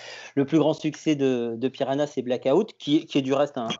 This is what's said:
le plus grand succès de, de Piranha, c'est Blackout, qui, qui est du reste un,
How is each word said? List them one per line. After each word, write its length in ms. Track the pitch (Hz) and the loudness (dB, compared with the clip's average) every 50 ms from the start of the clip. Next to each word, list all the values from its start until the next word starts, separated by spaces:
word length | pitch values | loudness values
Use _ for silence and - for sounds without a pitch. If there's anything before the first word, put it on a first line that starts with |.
| - - - - - - - | -14 -18 -16 -16 -18 -4 -2
le 100 | 139 143 | -2 0
plus 140 | 139 165 156 | 2 2 2
grand 140 | 135 156 151 | 4 2 2
succès 420 | - - 156 - - - 160 151 | 0 -2 -6 -6 -4 -2 0 0
de, 400 | 139 139 131 127 120 120 117 117 117 | 2 2 2 2 2 0 -2 -4 -2
de 100 | 127 131 | -4 -4
Piranha, 360 | - - 139 135 135 143 147 | -2 -4 -4 -2 -2 -2 -2
c'est 160 | 147 - 135 | -2 -4 -4
Blackout, 520 | 120 123 123 120 - 131 139 180 220 - - - | -4 -2 -4 -2 0 2 2 2 2 0 -4 -8
qui, 280 | - 143 147 165 160 | -2 0 0 0 0
qui 120 | - - 143 | 0 0 0
est 40 | |
du 120 | 131 131 135 | 0 2 2
reste 240 | 135 147 143 - 131 | 2 2 0 -2 -4
un, 120 | 117 110 - - | -6 -6 -6 -8